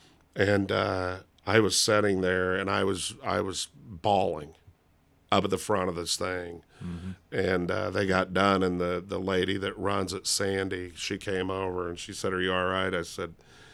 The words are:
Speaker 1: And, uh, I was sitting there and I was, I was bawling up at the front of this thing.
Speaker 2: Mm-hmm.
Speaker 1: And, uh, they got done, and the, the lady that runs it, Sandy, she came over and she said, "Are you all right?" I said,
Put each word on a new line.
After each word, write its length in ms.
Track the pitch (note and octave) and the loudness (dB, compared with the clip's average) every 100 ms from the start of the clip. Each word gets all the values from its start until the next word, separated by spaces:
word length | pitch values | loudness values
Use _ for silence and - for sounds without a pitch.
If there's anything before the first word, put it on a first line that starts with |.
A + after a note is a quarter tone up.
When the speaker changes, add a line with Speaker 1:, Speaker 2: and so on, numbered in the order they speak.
| - _ _ - | -20 _ _ 0
Speaker 1:
And, 360 | G2 G2+ G2 | 4 4 2
uh, 500 | G2+ G2+ F#2+ F2+ F#2 - _ - | 0 0 0 -2 -6 -12 _ 2
I 120 | G#2+ | 4
was 140 | G#2 - | 6 4
sitting 420 | - G#2 G#2 F#2+ | 4 4 4 2
there 320 | F#2 F#2 F#2 | 2 2 2
and 160 | F#2 F#2+ | 0 0
I 140 | G2+ | 0
was, 320 | G2 F#2+ - A#2+ | 0 0 -4 -8
I 180 | A#2+ F#2+ | -2 -2
was 280 | F#2+ F2+ - | -2 -4 -8
bawling 800 | - B2 F2 G#2+ G2+ F#2+ D#2 D2+ - - - _ _ _ _ _ | -12 -18 -4 2 2 2 -2 -8 -16 -20 -20 _ _ _ _ _
up 120 | G2+ | 2
at 60 | G2 | 2
the 80 | F#2+ | 0
front 320 | - G#2 F#2 | 0 0 0
of 60 | E2+ | -2
this 200 | E2 - | -4 -4
thing. 460 | F#2 F#2 F2 E2+ - - | -2 -4 -6 -12 -16 -14
Speaker 2:
Mm-hmm. 540 | F#2 F2 F#2 F#2+ _ - | -10 -8 -10 -12 _ -2
Speaker 1:
And, 360 | F#2+ F#2 F2 | 2 2 0
uh, 180 | F#2+ G2 | -2 -2
they 160 | F#2+ G2 | 0 2
got 280 | F#2 F#2 | 2 2
done, 280 | F#2 G2 F#2+ | 4 4 4
and 180 | F#2 F2+ | 2 2
the, 240 | F2 F2+ F#2 | 0 -2 -4
the 140 | F#2 | -4
lady 380 | F#2 F#2 F2+ G2 | 0 2 2 0
that 200 | G2 G2 | -4 -4
runs 360 | F#2+ G2+ F#2+ | -2 0 -2
it, 140 | G2 - | -4 -2
Sandy, 640 | - G2+ G2 F#2+ F#2+ F2+ E2 | 0 0 0 -2 -4 -8 -8
she 220 | - G2+ | -6 -4
came 320 | - F#2+ F#2 | -2 -2 -2
over 400 | F#2+ F#2+ F2+ F2 | -2 -2 -2 -4
and 80 | F2 | -6
she 160 | - | -10
said, 180 | G2 G2 | -6 -2
"Are 80 | F#2 | 0
you 140 | F#2 | 2
all 140 | F#2 F2+ | 2 2
right?" 260 | F#2+ F#2+ | 2 0
I 80 | F#2 | -2
said, 320 | E2+ - F2 E2 - - - | -4 -6 -10 -10 -20 -20 -20